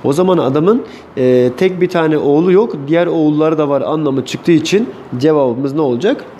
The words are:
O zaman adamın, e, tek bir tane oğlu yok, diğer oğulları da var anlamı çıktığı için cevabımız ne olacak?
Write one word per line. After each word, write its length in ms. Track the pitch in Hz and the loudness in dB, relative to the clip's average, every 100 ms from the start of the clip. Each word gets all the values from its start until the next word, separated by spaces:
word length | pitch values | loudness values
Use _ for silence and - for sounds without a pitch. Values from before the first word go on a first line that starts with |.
O 100 | 135 | -2
zaman 240 | 139 185 180 | 0 2 2
adamın, 460 | 127 135 147 233 - - - - | 2 0 2 0 -2 -16 -16 -2
e, 340 | 127 127 123 123 | 2 4 2 0
tek 240 | 190 185 | -2 0
bir 80 | 175 | -2
tane 280 | 175 160 151 | 0 0 0
oğlu 340 | 139 147 175 | 2 2 4
yok, 260 | 185 233 160 139 | 2 2 -4 -2
diğer 200 | 165 175 | -2 0
oğulları 500 | 160 151 147 156 156 | 0 0 2 0 0
da 120 | 147 | 0
var 120 | 139 | 0
anlamı 440 | 117 156 151 135 - | -2 -2 -2 -4 -6
çıktığı 260 | - - | -6 2
için 380 | 165 151 185 240 - - 127 | 2 2 -2 -2 -8 -12 -2
cevabımız 560 | 143 156 135 117 139 | 0 2 0 0 -4
ne 80 | 139 | -2
olacak? 420 | 151 120 185 294 - - | -2 0 -2 -4 -8 -20